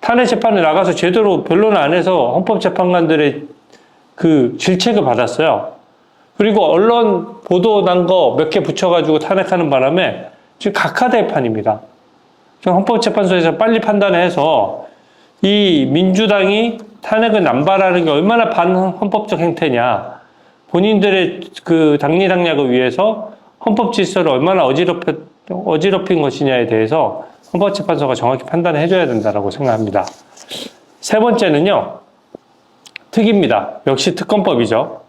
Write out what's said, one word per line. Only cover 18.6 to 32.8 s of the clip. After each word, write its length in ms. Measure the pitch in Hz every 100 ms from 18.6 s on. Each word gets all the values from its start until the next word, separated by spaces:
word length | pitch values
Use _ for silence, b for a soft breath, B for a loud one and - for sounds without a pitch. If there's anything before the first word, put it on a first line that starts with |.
| 180 185 185 185 208 165 156 170
행태냐, 840 | 170 165 160 123 120 104 85 B B B B B B
본인들의 720 | 170 202 214 202 190 175 - - -
그 340 | - 165 156 147
당리당략을 720 | 147 165 196 180 175 147 139
위해서 600 | 123 127 123 202 214 - B B B -
헌법 280 | 208 226
질서를 380 | - 180 185 160
얼마나 320 | 131 160 190
어지럽혀-, 520 | 143 135 180 175 - 151 - _ -
어지럽힌 720 | - 202 160 185 190 185 175
것이냐에 460 | 143 127 139 127 117
대해서 580 | 110 110 160 123 - B B _
헌법재판소가 640 | 180 196 196 180 156 139 123
정확히 300 | 120 131 -
판단을 340 | 165 175 151
해줘야 260 | 165 185 160
된다라고 460 | 117 104 101 101
생각합니다. 540 | 90 135 110 107 98 90 - - B B B B B _ _
세 180 | - 214
번째는요, 800 | 240 214 202 147 175 170 - - _ _ _ - _ _ _ _